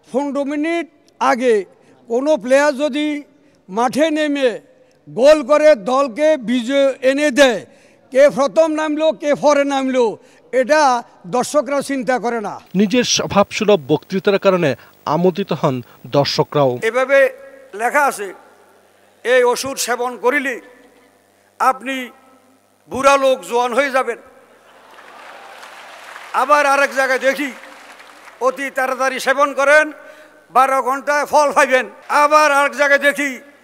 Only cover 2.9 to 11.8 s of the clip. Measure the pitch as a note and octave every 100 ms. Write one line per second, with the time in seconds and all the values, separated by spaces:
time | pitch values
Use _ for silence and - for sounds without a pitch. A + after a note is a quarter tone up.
2.9 | C4+ D4+ D4 C#4 _ _ _ - F#3+ B3
3.9 | G#3+ D#4+ D#4 D4+ C#4+ B3+ F3 _ _ _
4.9 | _ - D3+ C#4 D#4 B3 D4 D4+ C4+ F#3+
5.9 | C4 C#4+ G#3+ D4+ D#4 A3 B3 A3+ C#4 C4+
6.9 | B3+ B3+ C#4 D4 A#3+ C4+ G3+ A#2+ _ _
7.9 | _ _ B3+ C#4+ F#3+ C#4 F#3 D#4+ D4+ D#4
8.9 | D4+ D#4 D#4 D4 C4 C4+ C#4+ C#4 C#4 C4
9.9 | B3+ A3+ E3 _ _ _ B3+ B3 D4+ C#4+
10.9 | B3 - _ F3 A#3+ - D4 B3 C#4+